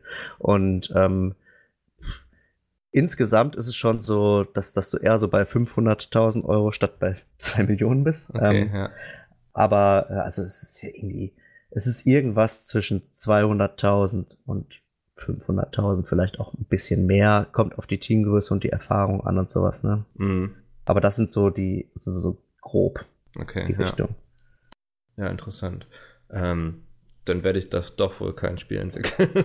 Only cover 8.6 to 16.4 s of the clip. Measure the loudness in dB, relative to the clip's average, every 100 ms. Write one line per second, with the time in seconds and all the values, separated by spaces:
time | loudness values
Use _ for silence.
8.6 | 2 -2 -6 -10 -18 -20 -20 _ _ 0
9.6 | 2 4 6 4 2 -4 -4 -6 -8 -10
10.6 | -14 -14 -14 -12 -10 -8 -10 -12 _ _
11.6 | _ -6 -4 -2 4 4 4 2 2 0
12.6 | -4 -2 -2 -4 -6 -10 2 4 4 2
13.6 | 0 0 2 4 2 0 -8 _ -8 -8
14.6 | -8 -18 _ _ _ -14 -8 -8 -4 -4
15.6 | -2 -2 0 0 0 0 0 -2